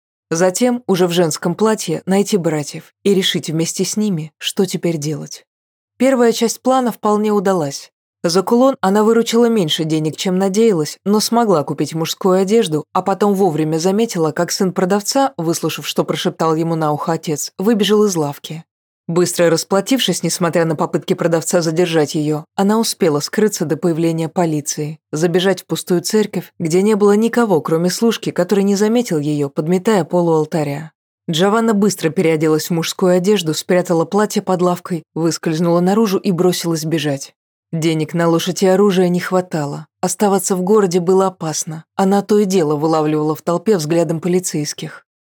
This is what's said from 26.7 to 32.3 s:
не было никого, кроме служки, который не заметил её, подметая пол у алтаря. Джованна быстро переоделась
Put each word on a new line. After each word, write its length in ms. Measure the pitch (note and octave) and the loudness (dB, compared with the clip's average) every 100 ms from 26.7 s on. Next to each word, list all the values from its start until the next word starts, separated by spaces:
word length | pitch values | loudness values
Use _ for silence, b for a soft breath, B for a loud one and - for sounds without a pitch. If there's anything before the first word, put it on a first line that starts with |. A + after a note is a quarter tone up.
| F3 | 0
не 140 | G3+ G#3+ | 2 2
было 160 | G3+ | 4
никого, 500 | G#3 A3+ A#3 A#3 E3+ | 4 2 0 2 0
кроме 300 | D3+ E3 F3 | 0 0 0
служки, 400 | - A#3 G#3+ - | 0 0 0 -4
который 320 | - F3+ G3+ | -4 0 0
не 120 | G3 G3 | 2 0
заметил 440 | G#3+ A#3+ A#3+ D#3+ | 0 0 0 -2
её, 300 | D3 D3 C#3 | -2 -2 -4
подметая 540 | - D#3 F#3 F#3 G#3+ D3+ | -4 -2 0 2 0 0
пол 240 | F3 E3+ | 0 2
у 40 | |
алтаря. 580 | D#3+ D3+ E3+ D3 C#3+ D#3+ _ _ _ - | 0 0 -2 -4 -6 -12 _ _ _ -6
Джованна 460 | D#3+ G3 A3+ A3+ G#3 | 0 2 2 2 2
быстро 340 | G3+ - D#3+ | 0 0 -2
переоделась 600 | D#3 D#3+ | 0 0